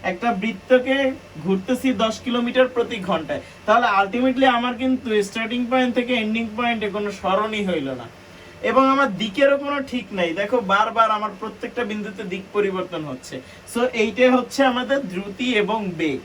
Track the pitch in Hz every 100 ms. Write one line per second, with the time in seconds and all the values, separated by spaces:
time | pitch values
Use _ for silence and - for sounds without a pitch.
0 | 185 180 233 196 220 190 - 254 262 269
1 | 269 269 - 156 156 190 214 254 262 208
2 | 220 214 247 240 240 254 254 233 220 226
3 | 180 165 151 143 - - - 226 240 196
4 | 196 240 262 254 262 240 247 226 262 254
5 | 233 214 196 226 226 247 233 262 254 247
6 | 240 247 214 226 226 214 240 233 208 202
7 | 208 190 190 196 220 214 190 170 135 127
8 | 117 - - - - - 214 240 269 269
9 | 269 180 214 285 277 277 285 285 - 247
10 | 208 196 170 165 202 247 190 196 220 226
11 | 220 214 208 - 220 - 220 - 208 214
12 | 190 196 196 190 - 208 202 185 185 170
13 | 147 131 - 131 - - - 233 247 233
14 | 214 226 254 247 - - 269 247 247 277
15 | 214 180 202 190 254 220 202 226 196 160
16 | 156 127